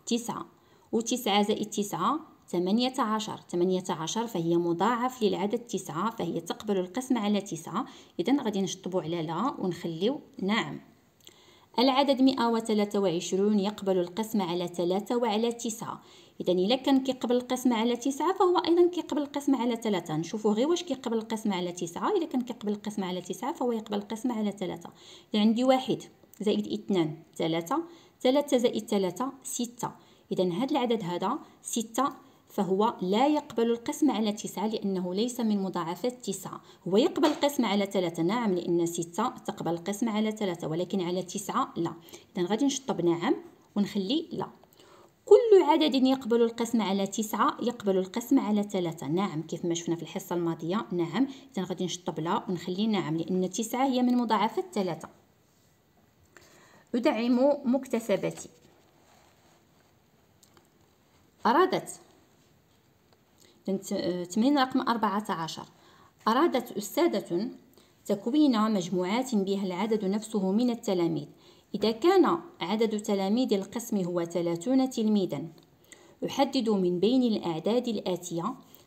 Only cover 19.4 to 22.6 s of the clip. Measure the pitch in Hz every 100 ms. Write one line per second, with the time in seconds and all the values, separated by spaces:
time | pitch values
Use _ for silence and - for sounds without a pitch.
19.4 | 277 262 240 233 226 190 - 156 165 214
20.4 | 214 208 285 349 - - 240 226 220 220
21.4 | 214 185 175 175 170 185 226 403 311 254
22.4 | 240 226